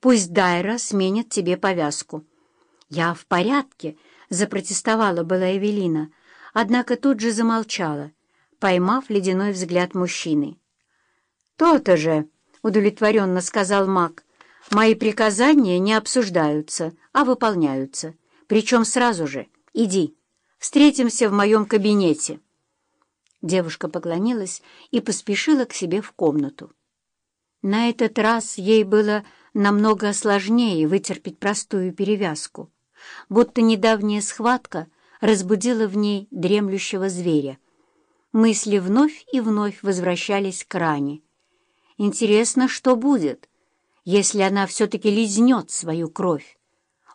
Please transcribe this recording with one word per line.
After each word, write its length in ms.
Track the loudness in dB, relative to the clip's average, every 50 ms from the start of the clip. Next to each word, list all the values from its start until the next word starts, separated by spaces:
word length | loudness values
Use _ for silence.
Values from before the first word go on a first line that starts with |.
"Пусть 300 | 4 4 4 4 2 0 0
Дайра 420 | 2 2 2 2 0 -2 -4 -4
сменит 540 | -6 -6 -4 -2 0 0 0 0 -2 -4 -4
тебе 260 | -6 -4 -2 -2 -2
повязку". 720 | 0 -2 -2 0 0 -2 -2 -4 -6 -10 -12 -14 -16 -16 _ _ _ _ _ _ _ _ _ _ _ _ _
"Я 240 | -4 -2 -2 -2 -4
в 100 | -6 -4
порядке", 720 | _ 0 0 2 0 0 -2 -2 -6 _ _ -12 -12 -12 -14 _ _ _ _ _ _
запротестовала 960 | -4 -2 -2 -2 -2 -6 -6 -6 -8 -4 -2 0 0 2 2 2 0 -2
была 340 | -2 -2 0 0 0 0 0
Эвелина, 540 | 0 -2 -2 0 0 0 0 -2 -2 -4 -6 -12 _ _ _ -20 -20 -20 -6
однако 440 | -2 -2 0 2 0 0 0 -2 -4
тут 240 | 0 0 0 0 0
же 120 | -2 -2
замолчала, 800 | -2 0 0 0 0 -2 -4 -6 -6 -6 -4 -4 -6 -6 -10 -12 -16 _ _ _ _ _ _ _ _ _
поймав 500 | 0 2 2 2 2 2 0 -2 -2 -2
ледяной 440 | -2 -2 0 0 0 0 -2 -2
взгляд 420 | -4 -4 -6 -2 -2 -2 -2 -2 -2
мужчины. 640 | -4 -4 -4 -4 -6 -4 -2 -2 -2 -2 -4 -8 -16 _ _ _ _ _ _ _ _ _ _ _ _ _ _ _ _ _ _ _
"То-то 400 | 0 2 4 4 4 4 2 2
же", 320 | 2 2 0 0 -2 -2 -6 _ _ _ _ _ _ -4
удовлетворённо 760 | 0 0 2 2 2 0 2 0 2 2 2 2 2 0 -2
сказал 440 | -4 -2 -2 -2 0 2 2 2 2
маг, 380 | 2 2 0 0 0 -4 -12 -20 _ _ _ _ _ _ _ -8 -2
"мои 220 | 2 4 4 4 4
приказания 840 | 2 0 -2 0 0 0 0 2 2 4 6 6 6 4 4 2 0
не 140 | 2 2
обсуждаются, 1000 | 0 0 0 0 -2 -2 0 0 0 0 2 2 0 -2 -4 -6 -8 -8 -8 -8 -10 _ _ _
а 120 | 0 0 2
выполняются. 880 | 2 2 0 0 0 2 2 0 0 0 -4 -6 -8 -10 -12 -12 -12 -14 _ _ _ _ _ _ 0
Причём 360 | 0 0 2 2 2 2 2
сразу 420 | 2 0 2 2 2 0 -2 -4
же. 200 | -6 -6 -8 -12 -12 _ _ _ _ -2
Иди, 420 | -2 -2 0 0 0 -2 -2 -6 _ _ _ _ _ _ _ _ _
встретимся 720 | -12 0 4 6 6 6 6 4 0 0 0 0 0 2
в 40 |
моём 340 | 2 2 4 4 4 2 2
кабинете". 760 | 2 0 2 2 2 2 4 4 2 2 0 -4 -8 -10 -14 _ _ _ _ _ _ _ _ _ _ _ _ _ _ _ _ _ _ _ _
Девушка 460 | -4 -2 -2 -2 -2 -4 -8 -8 -10 -8
поклонилась 720 | -8 -8 -6 -4 -4 -2 -2 -2 -2 -4 -6 -8 -12 -14 -18 _ -20 -20 -10 _
и 100 | -4 -2
поспешила 640 | -2 -4 -6 -6 -6 -4 -4 -2 0 2 2 2 0
к 80 | -2 -6
себе 260 | -8 -4 -4 -4 -4
в 120 | -4 -8
комнату. 600 | -4 0 0 0 2 0 -2 -4 -8 -12 -20 -20 _ _ _ _ _ _ _ _ _ _ _ _ _ _ _ _ _ _
На 300 | -4 -2 0 0 0 0
этот 280 | 0 0 -2 -2 0 0
раз 380 | 2 2 2 0 -4 -8 -10
ей 280 | -4 0 4 4 4 4
было 400 | 4 2 2 2 2 -2 -4 -6 -10 _ _ _ _
намного 600 | -2 0 2 2 2 4 2 2 2 2 0 -2 -2
сложнее 760 | -2 0 0 0 0 0 0 0 2 2 0 0 0 0 0
вытерпеть 500 | 0 -2 -2 -6 -8 -8 -10 -14 -12 -4
простую 540 | -4 -4 -2 -4 -6 -6 -4 -4 -4 -4
перевязку — 800 | -4 -4 -2 -2 -2 -2 -2 -4 -6 -8 -10 -14 -16 -18 -20 -20 _ _ _ _ _ _ -20 -20 -20 -20 -12 0
будто 320 | 2 2 2 2 2 2
недавняя 600 | 2 2 2 2 2 2 2 0 0 -2 -2 -4
схватка 640 | -4 -8 -6 -2 0 0 0 -2 -4 -8 -10 -10 -10 -10 _ _ _ _ _ _
разбудила 640 | 0 2 2 2 0 0 -2 0 0 0 0 0 -2
в 100 | -2 0 -2
ней 300 | -2 0 -2 -4 -6 -10
дремлющего 800 | -6 -4 0 0 0 0 0 -2 -4 -6 -6 -6 -6 -4 -4 -4
зверя. 480 | -6 -4 -2 0 0 0 0 -2 -8 -14 _ _ _ _ _ _ _ _ _ _ _ _ _ _
Мысли 460 | 2 2 4 4 2 0 -2 0 0 0
вновь 480 | 0 2 2 2 2 2 0 -6 -10 -6
и 100 | -4 -2
вновь 420 | -2 0 0 0 -2 -4 -6 -4
возвращались 800 | -4 -4 -2 -2 -2 -2 -2 -2 -2 -2 -2 -2 -2 -4 -6 -10 -12
к 100 | -8 -4
ране. 460 | -2 -2 0 0 -2 -4 -6 -8 -10 _ _ _ _ _ _ _ _ _ _ _ _ _ _ _
"Интересно, 680 | -2 -2 -2 0 0 2 2 4 4 2 2 0 0 0
что 300 | 0 -2 -2 2 2 2
будет, 520 | 2 2 2 2 2 0 -2 -4 -6 _ _ _ _ _ _ _ _ _ _ _ _ _
если 360 | 0 2 2 2 2 0 0
она 260 | 0 2 0 0 -2
всё-таки 440 | -2 -2 -2 -2 -2 -2 -2 0 0
лизнёт 600 | 2 2 0 0 2 2 4 4 4 2 -2 -6
свою 400 | -10 -8 -6 -6 -4 -4 -6 -6
кровь? 480 | -6 -2 -2 -2 -2 -2 -6 -12 _ _ _ _ _ _ _ _ _ _ _ -18 -6